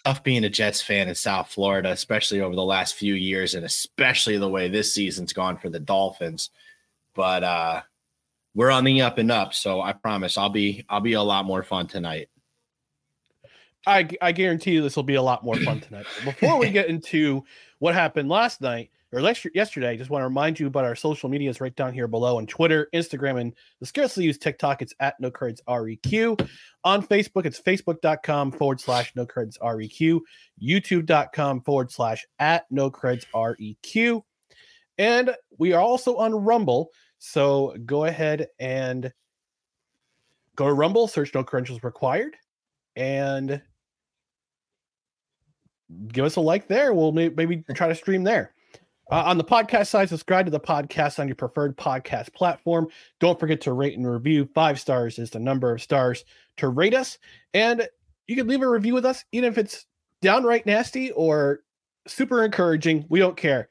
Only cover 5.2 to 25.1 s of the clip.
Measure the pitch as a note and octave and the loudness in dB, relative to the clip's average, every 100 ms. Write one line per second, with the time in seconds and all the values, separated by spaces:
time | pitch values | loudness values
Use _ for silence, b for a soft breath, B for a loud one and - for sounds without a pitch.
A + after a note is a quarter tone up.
5.2 | F2 - F#2 F2 F#2 E2 D2 G2 G2 - | -6 -4 -4 -4 -8 -8 -2 0 0 -2
6.2 | E2+ D#2+ - b b b b b _ - | -8 -8 -10 b b b b b _ -4
7.2 | F#2 F#2 F2+ F2 E2 D#2+ - _ _ _ | 0 0 0 -2 -2 -6 -10 _ _ _
8.2 | _ _ _ G2+ B2+ C3 C3 C3+ B2 - | _ _ _ 2 4 4 4 4 2 2
9.2 | A2+ A#2 F#2+ - G2+ F#2 F#2 G2+ A2 G#2 | 2 2 0 -4 -4 -2 -4 -4 -4 -4
10.2 | F#2+ G2 G2+ G#2 G2+ G2+ - G#2 A2+ A2 | -4 -2 -2 0 -2 -2 -4 -2 0 0
11.2 | G#2 G2 F#2+ F#2+ F#2 F#2+ E2+ G2 E2+ D#2 | 2 0 0 -4 -4 -4 -6 -8 -8 -8
12.2 | - _ _ _ _ _ _ _ _ _ | -12 _ _ _ _ _ _ _ _ _
13.2 | _ _ b b b b - G3 E3+ F3 | _ _ b b b b 2 4 2 0
14.2 | F3 F3 F#3 E3 F#3 E3 D3 D3 C3+ C3+ | 0 0 0 0 0 0 0 -2 0 0
15.2 | B2+ A#2+ A#2+ A2+ C#3+ C#3 - G#2 G#2 - | 2 0 -2 -2 -2 -4 -8 -16 -14 -10
16.2 | C3+ C3+ B3+ D#4 G#3+ G3 E3+ E3 - D#3 | -8 0 2 4 4 2 0 -2 -2 0
17.2 | D3+ C3+ - b b b D#3+ F3 D#3+ D#3 | 0 0 -6 b b b 0 2 0 0
18.2 | C#3 F#3+ A#3 - C3 A#2 A#2 _ _ B2 | 0 0 0 -2 -6 -6 -10 _ _ -2
19.2 | E3+ A#3+ E3+ E3 G#3 - B2 A#2 C3 C#3+ | 0 0 -2 -2 -2 -2 -4 -6 -6 -4
20.2 | C3 C3+ D#3 D#3+ C#3+ C3+ B2+ A#2 D#3 D3+ | -2 0 -2 -2 -2 0 -2 -2 -4 -4
21.2 | B2+ C#3+ C#3 A#2+ C3 A#2+ C3 B2 A#2 A#2 | -4 -4 -4 -6 -8 -6 -6 -4 -4 -2
22.2 | B2 A#2+ A2 - E3 D#3 D3 E3+ E3 C#3 | 0 0 -2 2 4 4 0 -4 -4 -4
23.2 | C3+ B2+ A#2+ - b b C3 C#4 C#4 - | -4 -2 -4 -8 b b -8 -2 -2 0
24.2 | E3 C#3 D#3+ C#3+ D3 C#3 A#2+ - C#3 | 0 0 -4 -2 -2 -2 -6 -4 -4